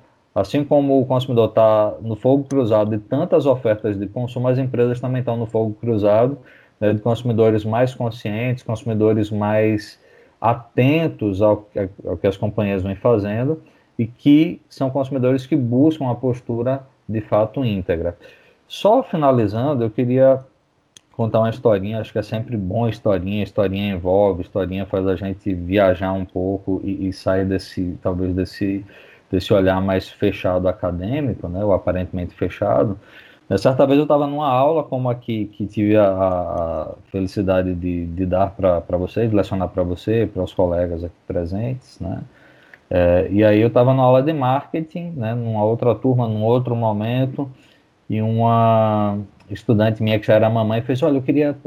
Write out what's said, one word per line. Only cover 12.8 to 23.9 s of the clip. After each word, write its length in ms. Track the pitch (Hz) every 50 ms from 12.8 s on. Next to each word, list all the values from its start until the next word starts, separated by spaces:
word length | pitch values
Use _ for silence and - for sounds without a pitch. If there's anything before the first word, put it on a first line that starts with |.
| 92
vêm 120 | 98 98
fazendo, 640 | - - 123 120 107 98 101 104 113 127 139 160 156 - _ _ _ _ _ _ -
e 100 | 117 113
que 520 | - _ - 143 147 151 160 175 - - _ _
são 220 | - - 139 131
consumidores 560 | 131 143 131 131 143 131 123 127 135 135 131
que 100 | - 165
buscam 500 | 147 123 117 123 127 147 160 156 156 156
uma 100 | 123 120
postura, 680 | 120 131 127 120 - - - 117 113 117 127 135 135 - _ _ _ _ -
de 140 | 107 110
fato, 420 | - - 117 104 110 110 - 143 135
íntegra. 540 | 120 104 95 92 - 87 82 85 85 85 - - - - _ _ _ _ _ _ _
Só 360 | - - - 196 220 262 262
finalizando, 800 | - - 165 147 135 131 120 110 98 104 110 127 151 151 123 113
eu 60 | 110
queria 520 | - - 127 120 127 131 135 135 135 127 127 - _ _ _ _ _ _ _ _ _ - _ _ _
contar 260 | - 113 110 - 110
uma 100 | 113 113
historinha. 520 | 110 - - 120 107 98 95 104 113 113
Acho 100 | 104 -
que 80 | - 107
é 40 | 104
sempre 340 | - 110 110 120 - 120 104
bom 300 | 95 90 92 117 117 113
historinha, 560 | 107 - - 110 98 90 87 98 104 107 101
historinha 500 | 95 - - 101 95 95 98 101 101